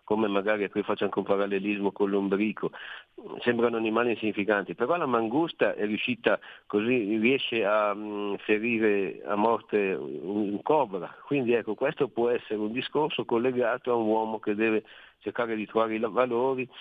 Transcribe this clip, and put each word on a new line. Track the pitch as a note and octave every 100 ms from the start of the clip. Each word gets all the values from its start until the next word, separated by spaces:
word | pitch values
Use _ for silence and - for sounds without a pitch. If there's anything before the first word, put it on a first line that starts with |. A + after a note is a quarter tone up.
come | - G#2+ G#2+
magari | G2+ G2 G#2+ F#2+
qui | G#2
faccio | G2+ G#2 G2+
anche | G#2
un | F#2+
parallelismo | G2 G2+ G2 G2 G#2 G2
con | - G2+
l'ombrico, | G2+ G2 G2 G#2+ - - - - - - - A#3+ -
sembrano | - A#2 A#2+ A2+
animali | A2 A2+ A#2+
insignificanti, | G#2+ A2 G2+ G2 G2+ F2+ E2+
però | A#2+ F3
la | D3
mangusta | A#2+ A2+ C3 E3 - A2 -
è | G#2
riuscita | G#2 - A#2+ - G2+ - - -
così, | G#2 A2 B2+ G2+ A2
riesce | A2 C3+ - A2+ G2
a, | G#2+ G#2 G2+
mm, | G#2+ G#2 G#2 G2
ferire | - G#2+ A#2 A2+ A2 G2+ F#2+ - C#2
a | G2+
morte | A2 A2+ - G#2+ G2
un, | E2 C#2+ C#2+ F2 G#2 G2+
un | G2+
cobra, | - D3+ A#2+ F#2+ E2 - -
quindi | C#3+ A#2+
ecco, | A#2 G#2+ G#2
questo | C3+ E3+ G#2
può | - A#2+
essere | A#2+ - G#2+
un | G#2+
discorso | A#2+ C#3 D3 D#3 - A2+
collegato | A#2 B2+ B2 A#2 B2 -
a | A#2+
un | A2
uomo | A2 A2 G#2+
che | G#2+ G#2
deve | A2+ A2 - - - _
cercare | - - A#2 G#2+
di | G2+
trovare | A2+ A2+ A2
i |
la-, | A2+
valori | G2 B2+ A#2 C3 B2+ B2 -